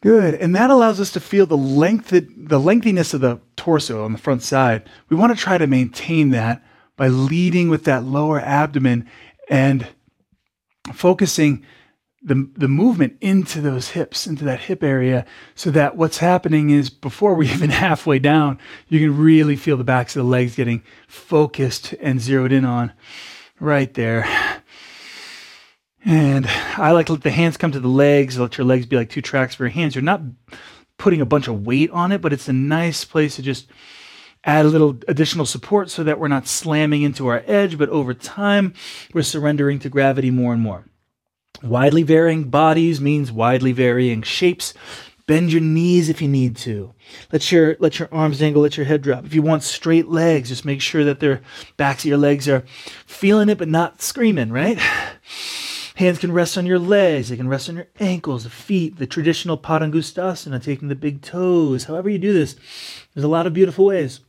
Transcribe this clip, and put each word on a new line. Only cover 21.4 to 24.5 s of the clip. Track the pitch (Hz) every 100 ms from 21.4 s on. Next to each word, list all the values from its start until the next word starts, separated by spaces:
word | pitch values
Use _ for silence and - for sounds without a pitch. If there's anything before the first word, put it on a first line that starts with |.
| 151 - 135 - - -
and | 151 131
zeroed | 117 135 127
in | 135
on | 131 120 120 - - - - - - _
right | 151 143 135
there. | - 113 113 113 - -